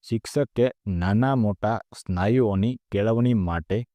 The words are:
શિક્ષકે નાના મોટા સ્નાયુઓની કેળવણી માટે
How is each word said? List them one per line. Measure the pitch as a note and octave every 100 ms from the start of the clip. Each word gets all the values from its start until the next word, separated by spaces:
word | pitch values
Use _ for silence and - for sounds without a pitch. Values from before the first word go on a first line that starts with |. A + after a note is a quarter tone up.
શિક્ષકે | - A#2 - D3 C3+ - B2 - G#2
નાના | F2 F2+ G#3+ C3 C3+
મોટા | G#2+ G2 G#2+ A2+ - -
સ્નાયુઓની | - F2+ G2 B2+ A2+ F#2+ A2 B2+ _
કેળવણી | G2 G#2+ A2+ B2
માટે | A#2 F2 E2+ E2 G#2 A#2+